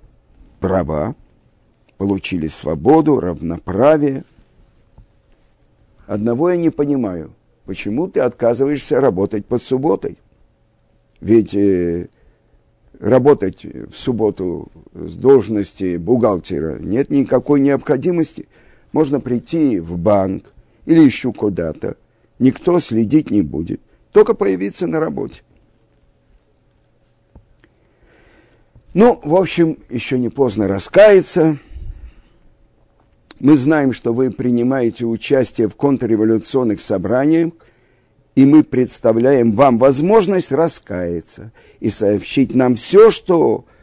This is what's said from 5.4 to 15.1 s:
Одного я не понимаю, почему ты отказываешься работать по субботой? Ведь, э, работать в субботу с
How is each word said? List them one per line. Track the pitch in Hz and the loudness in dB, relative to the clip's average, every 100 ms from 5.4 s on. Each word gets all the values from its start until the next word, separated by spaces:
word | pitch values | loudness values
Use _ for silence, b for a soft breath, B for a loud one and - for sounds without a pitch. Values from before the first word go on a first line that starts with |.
| _ _ _ _ _ _ - | _ _ _ _ _ _ -10
Одного | 104 113 120 175 | -6 -4 -2 0
я | 175 | 0
не | 165 | -2
понимаю, | - 143 139 107 87 73 - _ _ | -2 -2 -2 -4 -6 -12 -20 _ _
почему | - 95 104 117 190 | -14 -10 -6 -4 -4
ты | 151 | -2
отказываешься | 127 - 117 120 139 143 - 127 | -2 -2 -2 0 -2 -4 -2 0
работать | 135 90 98 104 - | 0 0 -4 -6 -6
по | 120 | -6
субботой? | - 131 151 190 - - _ _ _ _ _ _ _ _ _ _ | -2 -2 -2 -4 -6 -14 _ _ _ _ _ _ _ _ _ _
Ведь, | 92 113 104 | 2 2 2
э, | 101 101 90 87 85 - _ _ _ _ _ _ _ _ - | 0 0 0 -2 -4 -8 _ _ _ _ _ _ _ _ -10
работать | 101 127 131 139 95 - | 0 2 4 2 0 -8
в | - 64 - - | -14 -16 -16 -8
субботу | - 113 107 95 90 78 - - - | -6 -2 -2 -2 -6 -8 -12 -20 -20
с | 87 82 | -16 -14